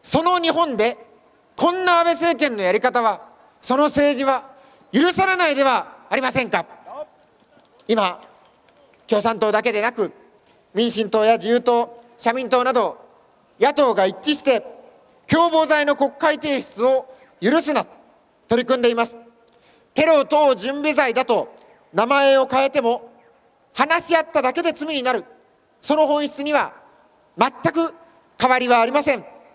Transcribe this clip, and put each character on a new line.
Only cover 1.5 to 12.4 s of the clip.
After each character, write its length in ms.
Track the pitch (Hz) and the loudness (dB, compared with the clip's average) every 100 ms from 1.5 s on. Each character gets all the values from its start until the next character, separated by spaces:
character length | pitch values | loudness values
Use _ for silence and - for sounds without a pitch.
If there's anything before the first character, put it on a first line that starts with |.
| - | -2
こ 160 | 339 | -2
ん 120 | 359 | 0
な 160 | 370 339 | 2 2
安 40 | |
倍 100 | 339 | 2
政 240 | 339 339 330 | 0 0 0
権 180 | 294 220 | -2 0
の 60 | |
や 80 | 185 | 0
り 100 | 208 | 0
方 220 | 247 240 | 0 0
は、 260 | 226 185 - _ _ _ | -2 -4 -12 _ _ _
そ 160 | - 254 | -4 0
の 80 | |
政 340 | 302 285 285 254 | 0 2 0 0
治 60 | |
は 280 | 269 262 - - - _ _ | -2 -2 -6 -20 -20 _ _
許 200 | 233 349 | 0 2
さ 140 | 359 381 | 2 0
れ 100 | 370 | 2
な 120 | 330 | 0
い 80 | 269 | 2
で 80 | |
は 340 | 269 226 - - - | 0 0 -4 -18 -6
あ 60 | |
り 80 | 226 | -4
ま 80 | 262 | -2
せ 120 | 262 | -4
ん 60 | 240 | -2
か。 140 | 180 - - - 262 302 _ _ _ _ _ _ _ - | -4 -6 -18 -18 -16 -16 _ _ _ _ _ _ _ -2
今、 320 | 220 190 - - _ _ _ _ _ _ _ - | 0 0 -4 -20 _ _ _ _ _ _ _ -2
共 140 | 208 | 0
産 180 | 214 220 | 0 0
党 120 | 214 | 0
だ 120 | 208 | 0
け 100 | 240 | 0
で 100 | 208 | -2
な 100 | 220 | -4
く、 200 | 240 180 - _ _ _ _ _ | -4 -6 -6 _ _ _ _ _
民 160 | 190 233 | -4 -2
進 200 | 208 208 | -2 -2
党 140 | 220 | 0
や 120 | 220 226 | 2 2
自 120 | 196 | 2
由 120 | 240 | 0
党、 420 | 240 233 240 - - _ | 2 0 -2 -10 -20 _
社 160 | 233 | -4
民 160 | 247 | -4